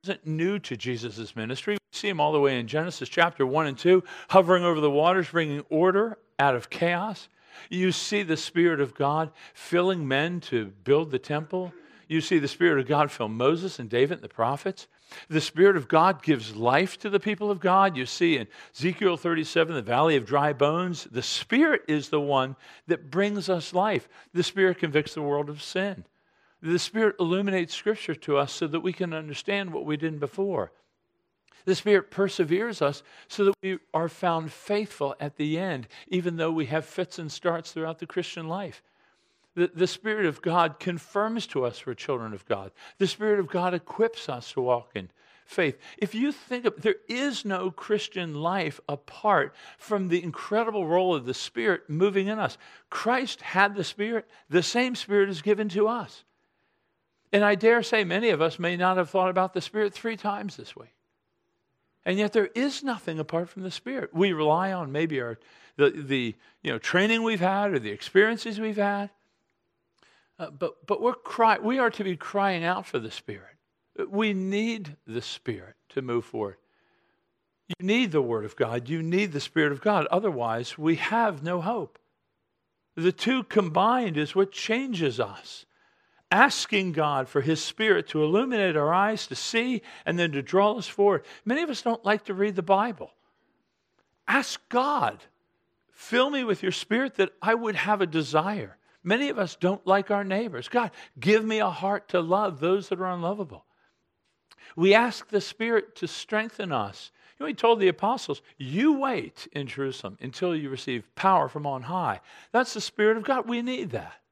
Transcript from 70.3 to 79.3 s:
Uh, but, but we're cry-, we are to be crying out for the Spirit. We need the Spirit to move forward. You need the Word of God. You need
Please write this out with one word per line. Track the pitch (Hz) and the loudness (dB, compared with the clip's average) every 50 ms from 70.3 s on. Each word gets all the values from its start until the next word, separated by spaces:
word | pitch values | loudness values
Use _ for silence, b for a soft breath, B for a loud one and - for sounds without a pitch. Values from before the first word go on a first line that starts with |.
| b - | b -14
Uh, | 170 151 | -14 -14
but, | 147 139 180 165 - _ _ | -8 -6 -6 -6 -6 _ _
but | - 202 - | -4 -4 0
we're | 220 247 233 | 0 -2 -2
cry-, | - _ - - - 226 220 208 - | -2 _ -10 2 4 6 6 6 4
we | 208 220 254 269 | 2 -2 0 2
are | 247 226 | 0 0
to | - - 202 | 0 -2 -4
be | 190 180 | -4 -4
crying | 147 - - - 202 196 196 185 170 170 | -6 -8 -4 -2 0 0 0 0 0 0
out | 175 180 190 190 | -2 -2 -2 -4
for | - - | -6 -6
the | 127 110 110 | -6 -6 -6
Spirit. | - - _ - 104 98 - - _ _ _ _ _ _ _ _ _ - 196 | -12 -12 _ -14 -14 -14 -16 -20 _ _ _ _ _ _ _ _ _ -8 -8
We | - 196 202 220 214 202 | -4 -2 -2 0 0 -2
need | 190 190 190 196 208 220 233 233 220 190 147 147 _ _ | -2 -4 -4 -2 -2 -2 -2 -4 -6 -10 -14 -16 _ _
the | - 110 120 | -10 -8 -8
Spirit | - - - - _ 127 107 92 92 95 _ _ _ _ | -8 -8 -14 -10 _ -8 -8 -8 -12 -20 _ _ _ _
to | - - | -8 -8
move | 135 123 120 120 113 | -4 -2 -2 -2 -4
forward. | - - 117 104 98 92 _ _ _ _ _ _ _ _ _ _ _ _ _ _ _ _ _ _ _ _ _ _ | -4 -6 -6 -6 -6 -6 _ _ _ _ _ _ _ _ _ _ _ _ _ _ _ _ _ _ _ _ _ _
You | - 170 _ 180 | -12 -10 _ -2
need | 190 214 247 254 196 | 0 2 2 2 2
the | 156 151 | 2 0
Word | 131 117 117 110 104 | 0 2 -2 -4 -4
of | 104 - | -8 -4
God. | - 131 113 117 123 120 | -4 -2 -2 -2 -6 -4
You | 123 160 165 160 | -4 -6 -4 -2
need | 165 175 190 214 190 | 0 0 0 0 0